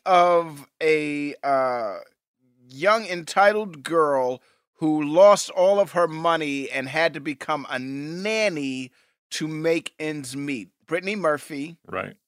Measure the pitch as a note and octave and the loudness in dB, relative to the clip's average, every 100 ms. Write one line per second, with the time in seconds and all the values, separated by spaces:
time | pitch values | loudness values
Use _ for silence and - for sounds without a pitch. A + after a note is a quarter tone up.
0 | F#3+ F3+ F3 E3+ E3 C#3+ C3+ - D#3+ D#3 | 2 6 6 4 0 -8 -16 -2 2 2
1 | D3+ D3 D3 - C#3 C3+ C3 A#2+ A2 F2+ | 0 -4 -6 -4 0 2 2 -2 -4 -8
2 | - _ _ _ _ B2 B2 C3 F#3 A3 | -14 _ _ _ _ _ -20 -2 2 2
3 | G#3 F3 D#3 F#3+ G3+ G#3+ G#3+ D3+ C#3 E3 | 0 -8 -2 4 6 4 -2 -10 -2 2
4 | D3+ C3+ B2+ B2+ _ _ _ - D#3 D3+ | 4 2 0 -4 _ _ _ -4 -2 0
5 | D3 D#3+ G3+ G3+ - F#3+ F#3 G3+ F#3 F3 | 2 8 8 8 2 2 4 4 2 0
6 | E3+ D#3 E3 E3 D3+ C#3 C3 C3+ C3 D#3 | 0 0 0 0 -2 -6 -6 -6 -4 0
7 | E3 D3+ D3 C#3 - D3+ C3+ C3 C3 C#3 | 0 -2 -10 -8 -6 -6 -4 -8 -6 -8
8 | D3+ E3+ G3+ A3 G#3+ D#3 C3+ C3 B2+ _ | -10 -8 -4 -2 -2 -2 -6 -8 -10 _
9 | _ _ _ - D#3 D#3 E3 E3 - - | _ _ _ -8 -6 -2 -2 -2 -4 -10
10 | D#3 D3+ C3 C3+ C#3+ B2+ F#2 _ - E3+ | -8 -8 -10 -8 -8 -8 -10 _ -8 -6
11 | F#3 G#3 D#3+ D3 - D3 D#3 E3+ - F#2 | -4 -2 -2 -2 -6 -12 -12 -14 -10 -8
12 | G2+ - | -8 -12